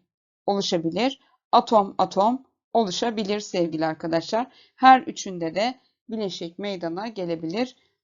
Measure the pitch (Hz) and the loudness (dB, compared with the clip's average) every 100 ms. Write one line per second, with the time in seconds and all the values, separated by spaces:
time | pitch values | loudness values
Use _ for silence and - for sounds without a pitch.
0 | _ _ _ _ - 202 190 175 165 175 | _ _ _ _ -4 -2 0 -2 -2 0
1 | 254 - _ _ _ 240 240 220 196 - | -2 -4 _ _ _ 2 4 4 2 0
2 | 185 190 208 262 - _ _ 233 208 175 | 0 2 2 0 -6 _ _ 0 0 0
3 | 240 220 196 208 208 190 170 160 160 156 | -2 -2 -2 -4 -2 -2 -2 0 -2 -4
4 | 170 165 160 220 262 - _ - 262 262 | -2 -2 0 -2 -4 -10 _ 4 8 8
5 | 254 - 208 180 165 170 233 254 _ _ | 4 -10 -10 -6 -4 -2 -2 -4 _ _
6 | - 220 202 180 170 170 202 185 170 170 | -10 -6 -6 -6 -10 -8 -8 -6 -6 -6
7 | 226 214 175 165 165 196 247 - _ _ | -8 -6 -6 -4 -4 -4 -4 -8 _ _